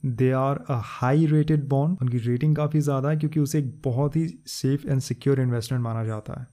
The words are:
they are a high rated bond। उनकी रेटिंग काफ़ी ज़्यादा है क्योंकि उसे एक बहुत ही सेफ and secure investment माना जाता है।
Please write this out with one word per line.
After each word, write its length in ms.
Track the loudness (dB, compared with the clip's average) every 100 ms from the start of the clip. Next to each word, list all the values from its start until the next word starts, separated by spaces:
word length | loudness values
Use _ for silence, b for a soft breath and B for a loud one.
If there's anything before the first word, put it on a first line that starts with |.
| -4
they 280 | 2 2
are 220 | 2 0 -2
a 240 | -2 -4 -4 -2
high 280 | 2 4 4
rated 280 | 2 4 0
bond। 420 | 2 0 2 0
उनकी 160 | 0 0
रेटिंग 380 | 0 0 2 2
काफ़ी 240 | 2 2
ज़्यादा 300 | 2 0 0
है 60 | 0
क्योंकि 240 | 0 0
उसे 180 | 0 0
एक 220 | -2 -4
बहुत 320 | -2 0 0 0
ही 180 | -2 -6 -14
सेफ 400 | -4 0 0 0
and 120 | -2
secure 380 | -2 -4 0 2
investment 420 | 2 -2 -2 -4
माना 260 | -2 -4
जाता 360 | -4 -6 -8 -12
है। 60 | -12